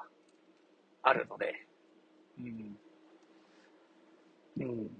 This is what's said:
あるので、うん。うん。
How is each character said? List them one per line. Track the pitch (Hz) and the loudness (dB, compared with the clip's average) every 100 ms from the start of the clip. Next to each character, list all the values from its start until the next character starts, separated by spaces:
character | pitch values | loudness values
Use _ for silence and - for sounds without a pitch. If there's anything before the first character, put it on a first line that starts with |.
| - - - - - - - - - - | -2 -20 -20 -20 -20 -20 -20 -20 -20 4
あ | 131 | 6
る | 127 110 | 6 4
の | 101 | -2
で、 | 101 - - - - - - - - - | -2 -2 -12 -20 -20 -20 -20 -20 -20 -10
う | |
ん。 | 123 113 107 101 - - - - - - - - - - - - - - - - - - | -8 -6 -10 -12 -18 -20 -20 -20 -20 -20 -20 -20 -20 -20 -20 -20 -20 -20 -20 -20 -10 -6
う | |
ん。 | 131 117 107 | -4 -4 -6